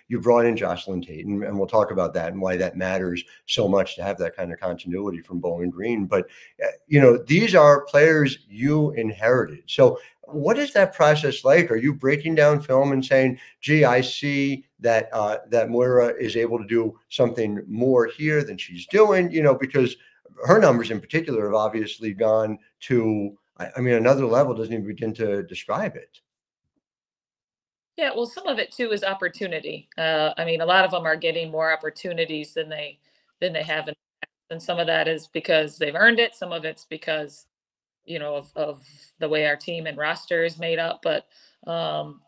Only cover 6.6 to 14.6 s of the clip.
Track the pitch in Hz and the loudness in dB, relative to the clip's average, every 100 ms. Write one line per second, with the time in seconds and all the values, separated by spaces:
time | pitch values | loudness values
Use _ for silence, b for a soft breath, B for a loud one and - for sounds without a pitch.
6.6 | - - - 143 131 123 123 165 220 185 | -8 -8 2 6 6 4 2 0 4 6
7.6 | 147 143 - 143 156 156 147 - _ 104 | 8 6 4 4 4 4 0 -2 _ -4
8.6 | 135 151 151 139 110 101 110 127 92 76 | 0 0 0 -2 -6 -2 0 0 -2 -8
9.6 | - - 127 104 B B - 151 151 262 | -4 4 4 4 B B -12 -4 0 0
10.6 | 285 208 190 - 151 151 143 120 131 165 | 0 2 2 4 4 4 0 0 4 4
11.6 | 160 113 135 127 135 147 160 160 147 147 | 4 0 0 0 0 0 0 4 4 4
12.6 | 147 131 139 135 131 135 131 127 B _ | 2 2 2 0 2 2 2 0 B _
13.6 | - 156 131 123 131 - 143 139 139 135 | 0 4 6 4 0 -4 -4 -2 -2 -4